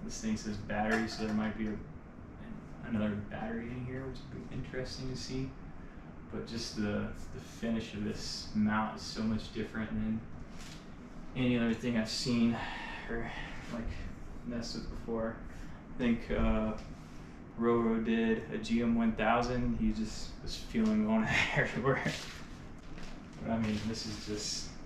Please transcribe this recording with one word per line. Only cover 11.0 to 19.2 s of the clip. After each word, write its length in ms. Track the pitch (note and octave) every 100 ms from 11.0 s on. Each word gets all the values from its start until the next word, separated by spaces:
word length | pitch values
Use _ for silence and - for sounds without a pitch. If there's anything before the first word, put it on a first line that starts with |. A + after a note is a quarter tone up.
| - - - C3
any 220 | B2 A#2+
other 160 | A#2
thing 240 | A2 B2 A2+
I've 120 | G#2+
seen 480 | - C#3 A#2+ A#2 A#2 - - - - -
or, 220 | - - - - - -
like, 100 | A#3 - - - - - - A#2+
messed 300 | A#2+ A2+ A#2
with 140 | -
before. 460 | - - A2+ A2+ A2+ - - - - -
I 40 | -
think, 320 | B2 A2+ -
uh, 420 | - A2+ A2 A2 G#2+ - - - - - - - -
Roro 440 | A#2 A#2+ A2+ A2+
did 400 | A2 A2+ A2+ A2 -
a 40 | A2
G 240 | G#2+ A#2
M 140 | A#2 A#2
one 160 | A2+
thousand. 640 | A2